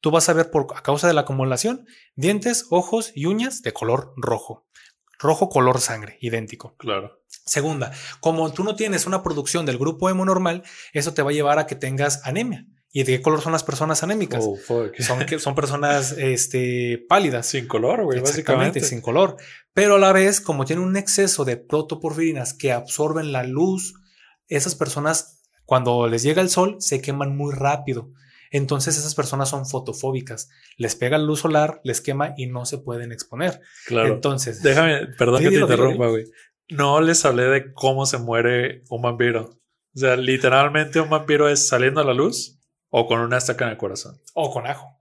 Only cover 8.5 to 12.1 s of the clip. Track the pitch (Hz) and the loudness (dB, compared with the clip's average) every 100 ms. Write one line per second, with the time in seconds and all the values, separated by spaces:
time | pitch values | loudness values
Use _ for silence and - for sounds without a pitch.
8.5 | - 196 214 220 185 - 185 180 147 139 | -2 -6 -4 -2 -2 -2 -4 -4 -6 -4
9.5 | 170 151 123 143 160 185 185 185 185 185 | -2 -2 -2 -2 0 0 0 2 2 2
10.5 | 175 - - - 151 147 151 139 147 143 | -2 -8 -20 -8 -4 -4 0 0 2 2
11.5 | 147 156 135 135 135 143 | 2 0 -6 -6 -2 -2